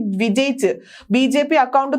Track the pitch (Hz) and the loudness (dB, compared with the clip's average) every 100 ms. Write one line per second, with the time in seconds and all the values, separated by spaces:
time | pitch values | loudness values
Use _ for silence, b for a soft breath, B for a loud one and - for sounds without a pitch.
0 | 214 190 226 202 277 262 185 - B B | -4 -2 0 0 0 0 -2 -2 B B
1 | B 247 262 285 285 311 247 269 277 | B 0 2 0 2 2 2 0 0